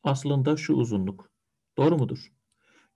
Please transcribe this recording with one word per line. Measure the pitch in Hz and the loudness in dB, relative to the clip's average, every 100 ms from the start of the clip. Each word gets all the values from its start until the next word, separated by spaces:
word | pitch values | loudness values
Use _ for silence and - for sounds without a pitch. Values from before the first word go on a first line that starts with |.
aslında | - 135 147 139 131 156 | -2 -2 0 0 2 0
şu | - | 0
uzunluk. | 143 117 104 95 95 - _ _ _ _ - | 0 0 -2 -4 -6 -16 _ _ _ _ 0
Doğru | 143 170 | 2 2
mudur? | 131 131 - _ _ _ _ _ _ | 0 -4 -12 _ _ _ _ _ _